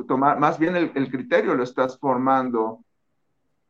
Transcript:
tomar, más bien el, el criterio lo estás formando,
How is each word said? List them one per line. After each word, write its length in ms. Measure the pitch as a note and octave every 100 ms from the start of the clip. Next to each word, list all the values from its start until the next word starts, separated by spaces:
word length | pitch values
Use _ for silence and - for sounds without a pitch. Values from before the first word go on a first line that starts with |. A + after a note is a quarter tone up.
| -
tomar, 320 | C3+ C#3 C3+
más 180 | D3 C#3
bien 160 | D#3+ F3+
el, 160 | E3 C3+
el 140 | B2+
criterio 440 | B2+ B2 E3 - C#3+
lo 80 |
estás 340 | B2 - B2+ -
formando, 840 | C#3+ B2 C3 C3 B2+ A#2 A2 A2+ _ _ _ _ _ _ _ _ _